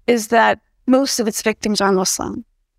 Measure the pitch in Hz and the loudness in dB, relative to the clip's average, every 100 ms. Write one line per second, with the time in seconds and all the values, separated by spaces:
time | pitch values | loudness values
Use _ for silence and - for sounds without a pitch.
0 | - 240 214 233 214 208 _ _ - 262 | -2 -2 2 2 2 0 _ _ 0 2
1 | 277 - 208 - - 208 214 208 196 190 | 2 -2 -4 -2 -4 -4 -4 0 2 2
2 | 185 - - 214 233 _ _ | 0 -4 -6 -8 -14 _ _